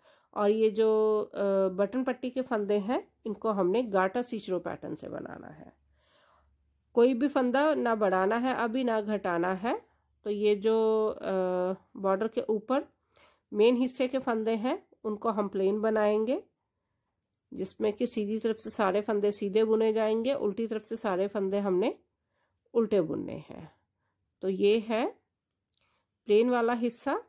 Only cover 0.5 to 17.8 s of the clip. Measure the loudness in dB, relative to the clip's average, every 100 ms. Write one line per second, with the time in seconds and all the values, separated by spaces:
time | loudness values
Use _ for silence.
0.5 | 4 2 4 4 4 2 2 -2 -2 0
1.5 | 2 2 0 -2 0 -4 -4 -6 -6 -2
2.5 | -2 0 0 0 -4 -6 _ -10 -4 -2
3.5 | 0 2 0 0 0 0 -2 -6 -8 -4
4.5 | -6 -6 -10 -10 -12 -10 -12 -12 -14 -18
5.5 | -20 -20 _ _ _ _ _ _ _ _
6.5 | _ _ _ _ 4 4 4 0 0 0
7.5 | 2 0 0 0 0 2 2 2 0 0
8.5 | -2 -2 -2 0 -2 -2 -4 -2 0 0
9.5 | -2 -4 -4 -8 _ _ _ -6 0 0
10.5 | 2 2 2 2 2 0 -4 -4 -2 0
11.5 | 0 -2 -4 _ -4 0 0 0 -4 -2
12.5 | -4 -2 -2 -4 _ _ _ -20 _ _
13.5 | 2 4 4 0 -2 -2 -2 -2 -2 -2
14.5 | -2 -2 -4 -8 _ -8 -4 -2 -2 -2
15.5 | 0 0 2 0 2 2 2 0 -2 -6
16.5 | _ _ _ _ _ _ _ _ _ _
17.5 | -10 -10 -4